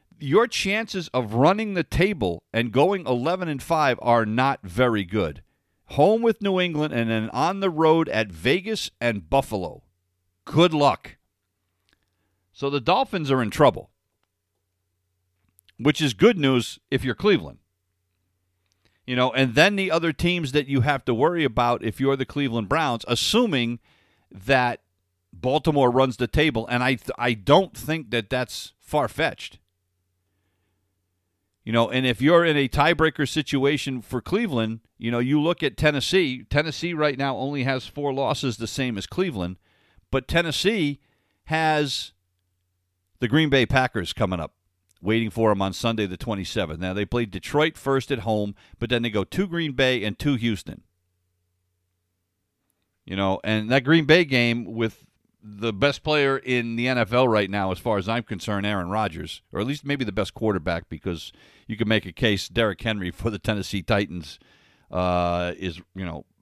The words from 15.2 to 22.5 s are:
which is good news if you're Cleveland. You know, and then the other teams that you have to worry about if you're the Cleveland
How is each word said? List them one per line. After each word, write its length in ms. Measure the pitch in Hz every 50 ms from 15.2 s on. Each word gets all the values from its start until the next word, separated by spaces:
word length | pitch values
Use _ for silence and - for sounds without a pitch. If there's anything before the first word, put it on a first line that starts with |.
| _ _ _ _ _ _ _ _ _ _ _ -
which 240 | 113 143 147 - 156
is 100 | 139 113
good 260 | - 175 226 240 185
news 420 | 143 135 131 123 113 - - - _ _
if 140 | - 127 131
you're 100 | 131 113
Cleveland. 440 | - - 214 196 127 82 69 - - _ _ _ _ _ _ _ _ _ _ _ _ _ _ _ _ _ _ _ _ _ _ _ _ _ _ _ _ _
You 80 | - 127
know, 180 | 127 127 127 113
and 220 | 131 135 127 113
then 220 | 135 160 196 208
the 140 | 196 190 185
other 220 | 160 170 165 165 147
teams 380 | - - 175 180 175 160 131 127
that 140 | 147 139
you 140 | 135 139 135
have 240 | 113 147 143 135 -
to 100 | - 120
worry 300 | 110 131 165 180 170 156
about 400 | 131 110 123 120 120 120 - -
if 160 | 113 104 -
you're 160 | 131 135 139
the 100 | 135 127
Cleveland 420 | - - 143 143 131